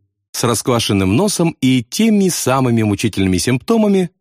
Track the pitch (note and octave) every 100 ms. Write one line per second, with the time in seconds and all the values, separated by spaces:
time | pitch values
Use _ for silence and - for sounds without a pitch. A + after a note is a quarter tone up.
0 | _ _ _ - A#2+ A2+ - A#2+ - G2+
1 | F#2+ A#2 G3+ - E3+ - C3 B2+ A2+ -
2 | A3+ G#3 F#3+ - B2+ C3+ B2+ A#2 G#2+ G2+
3 | A2 - F#2+ F#2 - B2+ - A3+ G#3+ G3
4 | F3 _